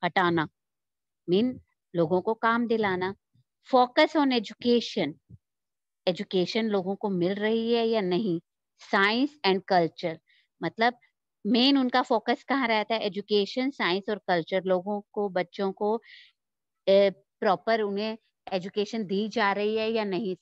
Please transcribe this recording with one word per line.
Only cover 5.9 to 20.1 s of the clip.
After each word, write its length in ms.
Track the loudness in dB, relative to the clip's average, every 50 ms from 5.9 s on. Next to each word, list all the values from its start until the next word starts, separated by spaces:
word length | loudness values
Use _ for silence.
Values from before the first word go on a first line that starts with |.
| _ _ _
एजुकेशन 580 | -4 -4 -4 -6 -4 -2 -2 -2 0 -2 -4 -2
लोगों 320 | 0 -2 -2 -2 -4 -6
को 140 | -4 -4 -4
मिल 240 | -2 0 0 -2 -2
रही 380 | -2 -2 -2 0 0 0 0
है 140 | 0 0 0
या 140 | 0 0 0
नहीं। 400 | 0 0 0 0 0 -2 -2 -4 -6 _ _ _ _ _ _ _ -6 -2 2
Science 380 | 2 4 4 2 2 0 -2 -2 _ 0
and 140 | 2 2 0 0 2
culture, 460 | 4 4 4 2 -2 -6 -6 -6 -6 -8 _ _ _ _ _ _ _ _
मतलब 360 | -8 -6 -2 0 0 0 0 -2 _ _ _ _ _ _ _ _ -2
मेन 320 | 0 2 4 4 4 4 4
उनका 240 | 2 2 0 0
फोकस 420 | 0 0 -2 0 0 -2 -4 -4 -2
कहाँ 240 | -4 -2 -2 0 0
रहता 260 | 0 0 0 -2 -4
है? 60 | -2
एजुकेशन, 680 | -2 -4 -6 -6 -4 0 0 0 0 0 -4 -4 -4 -4
साइंस 340 | -2 -2 0 0 0 0 -2 -4
और 80 | -6 -6
कल्चर, 460 | -2 0 0 0 0 0 -2 -2 0
लोगों 380 | 0 0 0 0 -4 -6 -6 -8 _
को, 160 | -6 -6 -6 -2
बच्चों 440 | -2 -4 -4 -4 -6 -6 -4 -4
को, 300 | -4 -4 -4 -4 -4 -4 -8 -14 -20 -20 -20 _ _ _ _ _ _ _ _ _ _ _ _ 4
ए, 220 | 6 6 6 4
प्रॉपर 680 | 2 -4 _ _ _ _ 0 0 0 0 0 0 0 0
उन्हें 380 | 0 -2 -2 -4 -4 -4 -6 -10 _ _ _ _ _ -6
एजुकेशन 520 | -6 -6 -6 -4 -4 -4 -4 -4 -4 -6 -4
दी 240 | -2 -2 -2 -2 -2
जा 240 | -2 0 0 0
रही 240 | 0 0 -2 -2 -2
है 140 | -2 -2 -2
या 140 | -2 -2 -2
नहीं। 320 | -2